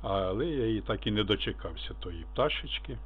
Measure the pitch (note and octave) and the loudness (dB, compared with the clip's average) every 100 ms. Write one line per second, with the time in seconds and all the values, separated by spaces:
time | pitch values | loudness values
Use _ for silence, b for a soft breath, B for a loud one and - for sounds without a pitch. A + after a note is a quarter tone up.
0 | G#2 G2 F#2 G2+ D3+ C#3+ A2+ G#2+ - G#2+ | 2 2 2 2 0 2 2 2 0 -2
1 | A#2 G#2 G#2 G#2 - - F2+ - - - | 2 2 4 2 2 -4 -6 -6 -8 -6
2 | F2+ E2+ E2+ - D3 - - - - A#2+ | -8 -8 -6 2 2 2 -4 -6 -6 -8